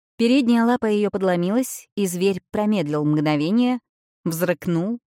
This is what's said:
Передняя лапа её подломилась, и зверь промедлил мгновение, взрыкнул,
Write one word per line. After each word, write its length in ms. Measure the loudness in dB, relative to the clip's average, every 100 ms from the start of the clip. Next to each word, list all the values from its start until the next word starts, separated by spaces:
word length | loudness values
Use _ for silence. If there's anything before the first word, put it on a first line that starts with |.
| _ -2
Передняя 480 | 2 2 4 2
лапа 220 | 2 2 0
её 240 | 0 0
подломилась, 760 | 0 0 0 0 0 -2 -8 -12 -4
и 100 | -4
зверь 340 | 0 -2 -2 -6
промедлил 540 | -4 0 0 -2 -2
мгновение, 760 | 0 2 2 0 0 2 0 -2 -8 _ _ _
взрыкнул, 760 | -6 -2 -2 -2 -2 -2 -2 -6 -12